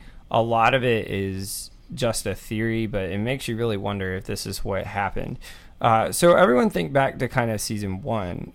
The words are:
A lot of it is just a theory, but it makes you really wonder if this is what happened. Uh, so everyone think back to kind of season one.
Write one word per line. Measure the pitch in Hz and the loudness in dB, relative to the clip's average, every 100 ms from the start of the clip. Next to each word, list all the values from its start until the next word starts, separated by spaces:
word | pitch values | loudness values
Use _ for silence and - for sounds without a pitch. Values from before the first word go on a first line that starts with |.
| - - - | -16 -20 -2
A | 117 | 0
lot | 117 113 117 | 2 4 4
of | 131 | 4
it | 123 113 - | 4 2 0
is | 98 98 95 98 - - - - | -2 -2 -4 -8 -10 -12 -18 -14
just | - 117 - 104 | -2 -2 0 -4
a | |
theory, | 92 - 110 113 113 110 | -6 -4 -2 0 0 -2
but | 104 92 | -2 -4
it | 101 | -2
makes | 113 135 - | -2 -2 -4
you | 113 | -2
really | 117 101 | -2 -2
wonder | 101 101 95 | -2 -4 -4
if | 95 | -4
this | - 101 - | -6 -6 -6
is | 95 | -6
what | 113 95 - | -4 -4 -4
happened. | 101 95 - 80 127 - - - - | -4 -2 -4 -6 -8 -14 -20 -20 -2
Uh, | 117 113 104 | 2 4 2
so | - 175 | 4 6
everyone | 175 196 247 220 | 8 6 6 4
think | 185 160 | 2 0
back | 139 135 - | 2 0 0
to | 123 | -2
kind | 135 117 | 0 0
of | 107 | -2
season | - 107 101 95 | -4 -4 -4 -4
one. | 113 113 90 87 - | -4 -4 -4 -6 -10